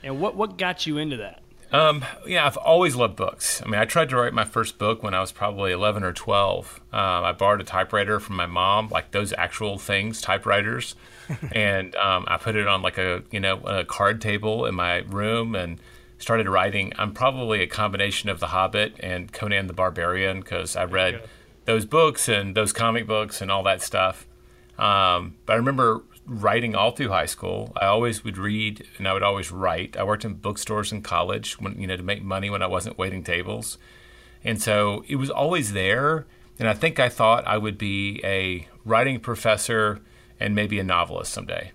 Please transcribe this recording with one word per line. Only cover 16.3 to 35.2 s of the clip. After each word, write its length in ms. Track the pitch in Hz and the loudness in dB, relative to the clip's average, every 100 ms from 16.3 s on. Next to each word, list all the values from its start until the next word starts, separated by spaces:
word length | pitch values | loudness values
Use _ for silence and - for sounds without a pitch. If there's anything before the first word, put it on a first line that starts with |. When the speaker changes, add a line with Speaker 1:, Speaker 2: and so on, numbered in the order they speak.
| 113 98 | 0 4
Speaker 2:
writing. 460 | 95 98 101 98 - | 2 2 0 -4 -2
I'm 140 | 104 | -4
probably 480 | 104 127 135 117 107 | 0 0 0 -2 0
a 60 | - | 0
combination 600 | - 104 98 101 - 104 | 0 -2 0 0 0 -4
of 100 | 87 | -4
The 80 | 90 | -2
Hobbit 460 | 92 95 107 104 - | 0 2 2 -2 -4
and 340 | 92 90 92 | -8 -6 -8
Conan 320 | - 104 101 | -8 -2 -2
the 80 | 95 | -2
Barbarian, 680 | 85 92 85 85 92 95 95 | -2 -2 0 -2 0 0 -2
'cause 320 | - 90 87 | -6 -6 -4
I 100 | 90 | -4
Speaker 1:
There 20 | 90 | 0
you 60 | |
Speaker 2:
read 200 | 92 92 | 2 2
Speaker 1:
go. 120 | 113 113 - - - | 0 -12 -20 -20 -8
Speaker 2:
those 200 | - 113 | 0 0
books 440 | 95 156 156 - - | 2 4 4 2 0
and 260 | 104 98 | 0 2
those 160 | 98 107 | 0 0
comic 360 | - 117 117 107 | 2 2 2 0
books 340 | 107 107 - | 0 0 -6
and 80 | 98 | 0
all 140 | 98 | 2
that 180 | 95 92 | 2 2
stuff. 460 | - 98 92 - - - - - - - | 0 2 2 0 -16 -20 -20 -20 -20 0
Um, 600 | 104 98 92 90 90 - - | 2 6 4 4 -2 -10 0
but 60 | |
I 20 | |
remember 480 | 110 127 135 120 110 - - - | 2 2 4 2 2 -6 -20 -12
writing 480 | 113 104 113 117 | 0 2 2 0
all 160 | 101 110 | 2 0
through 180 | - 123 | 0 0
high 180 | 92 76 | 0 0
school. 440 | - 90 95 107 - | -4 -6 -6 -6 0
I 60 | |
always 380 | 98 107 120 113 | 2 4 2 -2
would 140 | 110 92 | -8 -6
read 460 | 101 107 107 104 - - | -2 -2 -4 -6 -16 -6
and 100 | 98 | -2
I 60 | |
would 80 | 95 | 2
always 300 | 101 98 95 | 2 0 -4
write. 440 | 92 92 82 92 95 | -2 0 0 -4 -4
I 60 | |
worked 220 | 98 107 | -2 0
in 100 | 113 | -2
bookstores 560 | 92 101 101 - 107 101 | -6 -6 -6 -4 -4 -4
in 100 | 107 | -6
college 580 | - 87 90 107 110 - | -2 0 0 -2 -6 -8
when, 200 | 95 - | -8 -8
you 60 | |
know, 120 | 95 92 | -6 -6
to 60 | |
make 200 | 90 101 | -4 -6
money 260 | 98 95 101 | -4 -4 -2
when 140 | 98 | -2
I 40 | 92 | -2
wasn't 300 | 92 92 - | -2 -4 -6
waiting 260 | 95 92 | -4 -4
tables. 540 | 85 87 92 110 110 - - - - - - - | -4 -4 -2 -8 -8 -12 -18 -20 -20 -20 -20 -10
And 160 | - 110 | -6 -2
so 420 | - 104 104 104 - | 2 4 2 0 -4
it 100 | |
was 120 | 139 | -4